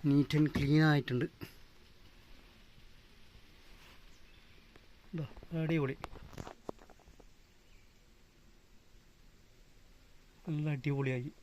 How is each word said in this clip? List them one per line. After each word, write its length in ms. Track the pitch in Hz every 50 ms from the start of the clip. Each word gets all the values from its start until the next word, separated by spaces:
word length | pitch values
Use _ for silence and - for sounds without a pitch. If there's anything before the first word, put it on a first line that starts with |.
| - 147
neat 240 | 139 143 139 - - 151
and 100 | 151 147 147 -
clean 260 | 143 139 147 156 156 156
ആയിട്ടുണ്ട്. 340 | 147 143 123 - 127 123 - - - - - - - - - - - - - - - - - - - - - - - - - - - - - - - - - - - - - - - - - - - - - - - - - - - - - - - - - - - - - - - - - - - - - - - - - - - - - - - 165
ദാ, 80 | 147 - - - - - 170 165
അടിപൊളി, 340 | 160 156 170 156 143 131 143 - - - - - - - - - - - - - - - - - - - - - - - - - - - - - - - - - - - - - - - - - - - - - - - - - - - - - _ - - - - - - - - - - - - - - - - - - - - - - - - - - - - - - - - - - - - -
നല്ല 180 | 156 147 151 151 147
അടിപൊളിയായി. 540 | 135 - 147 143 139 139 135 131 127 123 156 - -